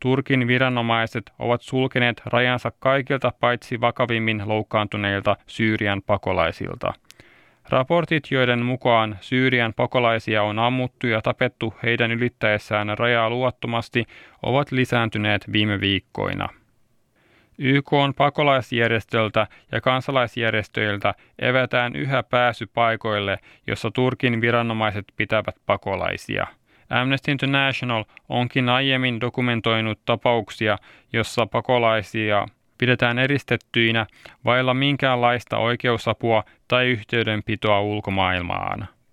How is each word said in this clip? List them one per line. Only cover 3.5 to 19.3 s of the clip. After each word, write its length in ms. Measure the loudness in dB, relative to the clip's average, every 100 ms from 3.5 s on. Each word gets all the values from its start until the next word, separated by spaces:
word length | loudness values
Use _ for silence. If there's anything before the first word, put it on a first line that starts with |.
| 0 -4 -2
vakavimmin 600 | 0 0 0 0 0 -2
loukkaantuneilta 920 | -2 -2 0 -2 -2 -2 0 0 0 0 -2
Syyrian 560 | -2 0 2 0 -2 0
pakolaisilta. 840 | -2 0 0 0 -2 -8 -6 -6 -6 _ -20 -20 _ _ _ -2
Raportit, 640 | -2 2 0 0 -2 0
joiden 340 | 0 2 0
mukaan 540 | -2 0 2 2 2 -4
Syyrian 540 | -4 0 2 2 0 0
pakolaisia 640 | 0 2 2 2 0 0
on 160 | 0 0
ammuttu 480 | 0 0 -4 -4 -2
ja 160 | 0
tapettu 520 | 0 0 -2 -2 -8 -4
heidän 280 | -2 0 0
ylittäessään 880 | 0 -2 0 0 0 0 -2 -2 -2
rajaa 320 | 0 2 2
luvattomasti, 720 | 0 -2 -2 -4 -4 -2 -2 -2 -8 -20 _
ovat 300 | 0 0 0
lisääntyneet 800 | 0 0 0 0 0 0 0 0
viime 280 | 0 2 2
viikkoina. 680 | 0 0 -4 -6 -4 -4 -6 -10 _ _ _ _ _ _ _ _ _ -4
Y 240 | 0 0
K:n 320 | 2 0 0 0
pakolaisjärjestöltä 1300 | 0 2 2 2 0 0 0 0 -2 -2 0